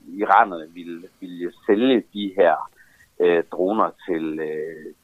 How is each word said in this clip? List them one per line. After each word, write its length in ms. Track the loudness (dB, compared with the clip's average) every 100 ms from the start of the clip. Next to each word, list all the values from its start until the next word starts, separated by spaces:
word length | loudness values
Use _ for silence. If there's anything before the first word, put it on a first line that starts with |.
| -14
iranerne 580 | -4 2 4 4 -2 -12
ville, 340 | -16 -14 -14 -16 -18
ville 320 | -14 -10 -10 -4 0
sælge 380 | 2 4 2 0
de 200 | -8 -4 2
her, 340 | 4 2 -4 _ _ _ _ 0
øh, 240 | 2 2 0
droner 380 | -2 -2 0 -2 -4 -6
til, 300 | -4 -4 -6
øh, 540 | -6 -8 -10 -12 -18 -20